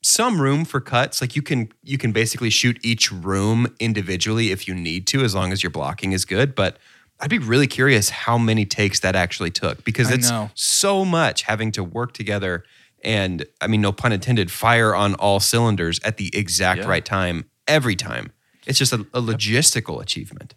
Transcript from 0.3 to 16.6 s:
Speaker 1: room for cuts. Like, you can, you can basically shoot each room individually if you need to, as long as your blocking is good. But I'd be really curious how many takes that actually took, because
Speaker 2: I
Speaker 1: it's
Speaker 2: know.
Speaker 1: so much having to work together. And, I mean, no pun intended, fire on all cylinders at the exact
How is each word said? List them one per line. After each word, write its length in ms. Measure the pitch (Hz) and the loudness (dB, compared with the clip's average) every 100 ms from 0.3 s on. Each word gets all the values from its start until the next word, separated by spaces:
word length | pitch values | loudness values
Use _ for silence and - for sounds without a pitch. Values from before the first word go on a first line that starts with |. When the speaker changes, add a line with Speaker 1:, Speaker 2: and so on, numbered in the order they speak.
| 196 | 2
Speaker 1:
room 240 | 135 143 | 2 2
for 160 | 165 135 | 0 -4
cuts. 400 | 117 120 139 - | -2 0 0 -2
Like, 160 | 123 143 | -4 -4
you 60 | |
can, 260 | 143 127 110 _ | -2 -2 -4 _
you 160 | - 135 | -8 -4
can 120 | 120 | 0
basically 380 | 107 113 - 117 | 0 0 0 0
shoot 300 | - 123 120 | 2 2 0
each 300 | 117 113 - | -2 0 0
room 540 | 92 87 95 101 113 120 - | -2 -2 0 2 4 2 0
individually 720 | 113 104 92 92 104 113 113 | -2 -2 -2 -2 -2 0 0
if 160 | 95 - | -2 -4
you 80 | |
need 320 | 92 85 85 90 | -6 -4 -4 -2
to, 140 | 135 | 0
as 120 | 127 | 2
long 180 | 95 92 | 0 -2
as 100 | 95 | -2
your 60 | 90 | -4
blocking 420 | 78 69 87 95 | -4 -6 -4 -2
is 120 | 95 | -2
good. 300 | - 92 139 | -2 0 0
But 240 | 131 95 - _ - _ _ | 2 -2 -2 _ -20 _ _
I'd 80 | 151 | -4
be 80 | 220 | -2
really 280 | 120 123 147 | 2 2 2
curious 420 | - 131 123 98 | 2 4 4 2
how 300 | - - 117 | -2 0 2
many 260 | 113 110 | 4 2
takes 360 | 98 - 104 98 | 0 0 0 0
that 140 | 92 | 0
actually 360 | 92 87 - 87 | 0 0 -2 -6
took, 340 | 87 87 - | -4 -6 -4
because 260 | - 110 120 | -6 0 2
Speaker 2:
I 40 | |
Speaker 1:
it's 160 | 127 123 | 2 0
Speaker 2:
know. 200 | 117 107 | 0 -6
Speaker 1:
so 500 | - - - 196 196 | -4 0 2 2 2
much 380 | 190 165 147 - | 2 2 2 0
having 280 | - 107 110 | -2 -2 -2
to 120 | 104 | -2
work 280 | 90 110 120 | -6 -4 -6
together. 500 | - 107 104 95 85 - _ _ _ | -6 -4 -2 -2 -4 -8 _ _ _
And, 400 | - 110 95 87 - _ | -2 0 0 -2 -8 _
I 60 | - | 0
mean, 160 | 107 | 2
no 100 | 104 | 2
pun 200 | 95 123 | 0 -2
intended, 380 | 104 92 120 90 | -2 0 0 0
fire 440 | - 113 117 110 | 0 2 4 4
on 200 | 95 101 98 | 4 2 2
all 220 | 101 98 | 2 2
cylinders 600 | - 117 117 98 85 85 | 2 2 2 2 0 -2
at 140 | - 107 | -4 -4
the 180 | 98 | -4
exact 460 | - 98 90 | -4 -2 0